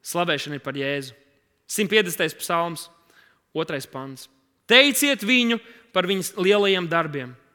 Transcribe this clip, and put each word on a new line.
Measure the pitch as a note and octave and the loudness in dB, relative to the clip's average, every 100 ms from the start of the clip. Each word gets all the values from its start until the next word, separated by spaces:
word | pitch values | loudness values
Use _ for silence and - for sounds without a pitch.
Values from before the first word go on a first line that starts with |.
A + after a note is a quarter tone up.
| - | -6
Slavēšana | F3 F3 D3 D3+ C#3+ | -2 0 -2 -4 -8
ir | - | -8
par | C#3 | -6
Jēzu. | C#3 C#3+ C3 A#2 _ _ _ _ _ | -4 -4 -8 -18 _ _ _ _ _
Simt | - G#3 | -4 0
piecdesmitais | A3 F3+ D#3+ D#3+ - | 2 0 -2 -4 -4
psalms, | - E3+ E3+ D#3+ - _ _ _ _ _ _ | -4 -2 -2 -6 -14 _ _ _ _ _ _
otrais | D#3 D#3+ D3 - | -8 -6 -6 -8
pants. | C3 C3+ C3 - _ _ _ - | -12 -12 -16 -20 _ _ _ 4
Teiciet | A#3 C#4+ - C#4+ C4 G3+ | 6 6 4 0 0 2
viņu | B3+ A#3 A#3 - - _ | 2 4 0 -4 -20 _
par | F#3 F3+ | -2 0
viņas | G3 - - | -2 -2 -2
lielajiem | F#3 G#3 G3+ F#3+ E3+ | 2 4 4 2 0
darbiem. | E3 D#3+ C#3+ B2+ B2 _ | -2 -2 -6 -10 -16 _